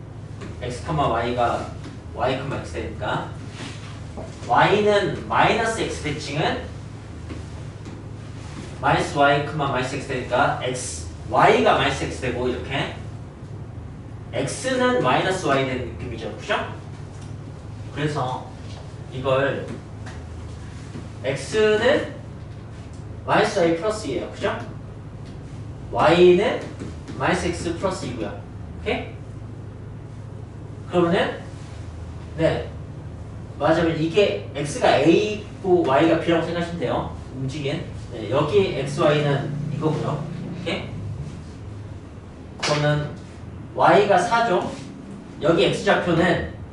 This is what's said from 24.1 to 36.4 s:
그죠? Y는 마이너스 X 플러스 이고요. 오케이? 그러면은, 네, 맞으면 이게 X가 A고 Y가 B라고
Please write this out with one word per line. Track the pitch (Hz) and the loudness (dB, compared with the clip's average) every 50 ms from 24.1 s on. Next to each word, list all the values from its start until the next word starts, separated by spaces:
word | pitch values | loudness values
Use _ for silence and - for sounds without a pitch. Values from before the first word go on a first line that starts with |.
| - - - - | -4 -4 -4 -6
그죠? | - - - 190 - - - - - - - - - - - - - - - - - - - - - - - - - - - - - | -6 -2 -2 -2 -2 -2 -6 -8 -10 -12 -12 -12 -12 -12 -12 -12 -12 -12 -12 -12 -12 -12 -12 -12 -12 -10 -10 -10 -10 -10 -10 -4 2
Y는 | - - - 170 175 180 180 175 180 214 262 294 - - - - - - - - - - - - - | 6 8 8 10 10 10 10 10 10 6 4 2 0 -4 -8 -10 -10 -10 -10 -10 -10 -12 -10 -6 -2
마이너스 | 135 156 180 180 - 175 | 0 2 2 2 2 0
X | - - - 170 165 - | -2 -2 -2 -4 -2 0
플러스 | - 185 - - - | 0 -2 -2 -2 -6
이고요. | - - - 107 98 98 - - - - - - - - - | -6 -6 -6 -6 -6 -6 -10 -12 -12 -12 -12 -12 -12 -10 -6
오케이? | - 208 247 254 - - - - - - - - - - - - - - - - - - - - - - - - - - - - - - - - - - - - - - | -2 -2 -2 -2 -2 -8 -10 -12 -12 -12 -12 -12 -12 -12 -12 -12 -12 -12 -12 -12 -12 -12 -12 -12 -12 -12 -12 -12 -12 -12 -12 -12 -12 -12 -12 -12 -12 -12 -12 -12 -8 0
그러면은, | 175 180 170 170 180 214 - - - - - - - - - - - - - - - - - - - - - - - | 2 4 4 6 4 4 2 2 -2 -6 -8 -12 -12 -12 -12 -12 -12 -12 -10 -10 -10 -10 -10 -10 -10 -12 -12 -8 -2
네, | 156 160 151 - - - - - - - - - - - - - - - - - - - - - - | 2 2 4 4 2 -4 -6 -10 -12 -12 -12 -12 -12 -12 -12 -12 -12 -12 -12 -12 -12 -12 -12 -6 0
맞으면 | 143 151 165 175 170 165 156 147 | 4 4 4 6 4 2 2 2
이게 | 156 165 - 208 202 - - - - - - | 0 2 6 6 6 6 4 -2 -6 -6 -6
X가 | 143 147 - - - - - - - | -4 -4 -2 -2 2 4 6 6 8
A고 | - 156 175 208 214 214 214 - - - - - - 196 180 170 165 | 8 8 8 8 6 4 0 -4 -6 -10 -10 -4 2 6 6 6 6
Y가 | 196 165 190 202 165 - - | 6 6 6 6 6 6 4
B라고 | - 170 170 165 | 4 4 2 2